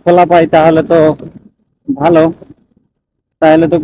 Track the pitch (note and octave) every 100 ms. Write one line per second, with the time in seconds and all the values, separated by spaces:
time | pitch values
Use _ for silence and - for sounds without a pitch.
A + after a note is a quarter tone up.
0 | F3 F3 F3 F3 D#3+ D#3+ D#3+ D#3+ D#3+ E3
1 | D#3 C#3+ - - - _ _ _ - C3+
2 | D#3 E3 E3 - - - _ _ _ _
3 | _ _ _ - D#3+ D#3+ E3 E3